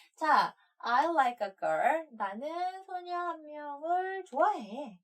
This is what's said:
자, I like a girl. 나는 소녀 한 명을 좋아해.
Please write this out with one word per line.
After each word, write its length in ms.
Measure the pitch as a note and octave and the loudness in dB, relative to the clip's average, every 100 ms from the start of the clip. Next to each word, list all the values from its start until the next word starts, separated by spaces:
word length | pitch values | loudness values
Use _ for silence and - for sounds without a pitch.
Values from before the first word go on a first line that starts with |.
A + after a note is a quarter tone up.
| - _ | -20 _
자, 380 | D#4 A#3 F3 - _ _ | 4 6 4 -2 _ _
I 260 | A#3+ A#3+ D#4+ | 0 2 4
like 400 | D#4+ B3 A#3+ G3 | 4 2 0 -6
a 80 | - | -2
girl. 480 | E3 D#3 A#3+ D#4+ D#4 | 0 2 4 2 -2
나는 680 | A3 G3 G#3 D4 E4+ F#4 F#4+ | -6 -6 -6 -8 -4 -6 -6
소녀 320 | F#4+ F4+ F4 F4 | -10 -10 -6 -4
한 280 | F4 E4 D4+ | -4 -6 -10
명을 800 | D4+ D4 C#4+ D#4+ F4+ F#4+ F#4+ | -12 -10 -8 -2 0 0 -6
좋아해. 760 | F#4 C4 F#4+ F#4 G3 A#3+ C4+ F#3 | -6 0 2 0 -6 -10 -10 -14